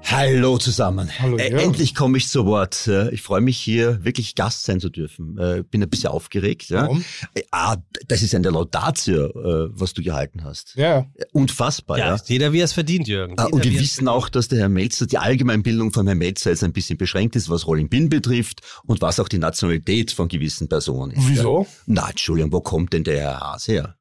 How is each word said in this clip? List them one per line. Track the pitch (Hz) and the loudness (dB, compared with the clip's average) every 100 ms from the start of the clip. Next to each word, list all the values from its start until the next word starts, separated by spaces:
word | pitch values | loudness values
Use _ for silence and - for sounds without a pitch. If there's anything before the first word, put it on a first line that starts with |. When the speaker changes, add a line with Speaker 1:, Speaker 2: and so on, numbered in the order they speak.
| - | -2
Speaker 1:
Hallo | 139 139 131 127 123 | 0 4 4 4 4
zusammen. | - 120 101 95 87 - | 2 2 0 0 -4 -2
Speaker 2:
Hallo, | 131 120 | 0 0
Speaker 1:
Äh, | 127 | 0
Speaker 2:
Jörg. | 123 | 2
Speaker 1:
endlich | 170 151 147 | 2 2 0
komme | - 131 131 | 2 2 2
ich | - | 2
zu | 139 101 | 2 2
Wort. | 104 92 - - | 2 2 -2 0
Äh, | 98 110 | 2 2
ich | 117 | -2
freue | - 98 | -2 2
mich, | 123 123 | 2 0
hier | - 113 117 117 | 0 2 2 2
wirklich | 85 127 110 | -2 -4 -6
Gast | - 104 - | -2 -2 -2
sein | - 92 | -2 -2
zu | 90 | -2
dürfen. | - 78 - 82 78 | -6 -10 -8 -12 -4
Äh, | 90 87 85 | -2 -2 -2
bin | 107 | -2
ein | 95 | 0
bisschen | - - | -2 -4
aufgeregt. | - - 101 98 - - | -4 -4 -4 -2 -4 -4
Ja. | 92 | -2
Speaker 2:
Warum? | 139 147 175 - - - | 0 0 -4 -12 -10 -10
Speaker 1:
Äh, | - | -6
ah, | 87 87 110 85 - - | -2 -2 -2 -6 -16 -4
das | 120 | -2
ist | 107 | 0
eine | 104 90 | 2 2
Laudatio, | 80 85 80 - 135 - 85 71 | 0 -2 -2 -2 -2 0 0 0
äh, | - 87 80 80 | -4 -2 -2 -2
was | 104 92 | -4 -6
du | - | -4
gehalten | 90 73 71 - | -4 -4 -6 -8
hast. | 78 73 - - | -12 -14 -14 -2
Speaker 2:
Ja. | 151 147 135 | 2 2 0
Speaker 1:
Äh, | - - | -8 -4
unfassbar, | 156 131 - 123 - - 82 | 0 0 2 -2 -2 -4 -2
Speaker 3:
Ja, | 92 101 | 0 -2
Speaker 1:
ja. | - | -2
Speaker 3:
jeder, | 123 147 | 0 2
wie | 160 | 2
er | 170 | 2
es | |
verdient, | - 156 180 117 | 0 0 0 0
Jürgen. | 101 90 92 | -2 -4 -2
Speaker 1:
Ah, | 113 | 0
Speaker 3:
Jeder, | |
Speaker 1:
und | 143 123 | 2 2
wir | |
Speaker 3:
wie | 92 | 2
er | |
es | 139 - | 0 0
Speaker 1:
wissen | 127 | 0
auch, | 120 120 | 2 0
dass | 127 117 | -2 0
der | 123 | 2
Herr | 98 | 4
Melzer, | 95 104 - 117 | 2 0 -2 0
die | - | 0
Allgemeinbildung | 90 131 123 107 104 113 110 | 2 2 4 2 2 2 0
von | 107 98 | 2 2
Herrn | 92 | 2
Melzer | 87 98 - | 0 0 0
jetzt | - | 2
ein | 92 | 0
bisschen | 80 - 82 | -2 -4 -2
beschränkt | 92 95 113 120 | -2 0 0 0
ist, | - | -2
was | 85 - | -2 0
Rolling | 78 76 | 0 2
Pin | 123 156 | 2 4
betrifft | 151 - 120 113 - - - - | 2 2 0 0 -8 -18 -20 -2
und | 101 | 0
was | 82 87 | 2 0
auch | 98 | 0
die | 98 | 0
Nationalität | 80 - 90 82 - 107 - | 0 0 0 0 0 -2 -2
von | - 85 | -2 -2
gewissen | 85 78 - 80 | -2 -4 -4 -2
Personen | 78 71 65 67 | -2 -2 -4 -4
ist. | 143 131 | 0 2
Speaker 2:
Wieso? | 135 113 151 | 4 2 2
Speaker 1:
Ja. | 196 - - | 0 -6 0
Na, | 101 - | 0 0
Entschuldigung, | - - 82 78 | -4 -2 0 2
wo | 87 | 0
kommt | - 82 87 | -2 -2 0
denn | 85 | 0
der | 80 73 | 0 -2
Herr | 73 67 | -2 -6
Haas | 71 71 - | -8 -8 -2
her? | 104 73 - | -2 -2 -12